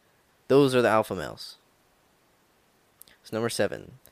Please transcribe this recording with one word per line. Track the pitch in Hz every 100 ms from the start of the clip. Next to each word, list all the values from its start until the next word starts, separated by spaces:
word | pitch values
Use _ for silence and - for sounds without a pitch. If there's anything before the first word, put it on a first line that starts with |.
| _ _ _ _ -
Those | 131 139
are | 127
the | 117
alpha | 110 110 95
males. | 67 55 - - _ _ _ _ _ _ _ _ _ _ _ _ _ _ - _
So | -
number | 110 117
seven, | - 104 53 50 - _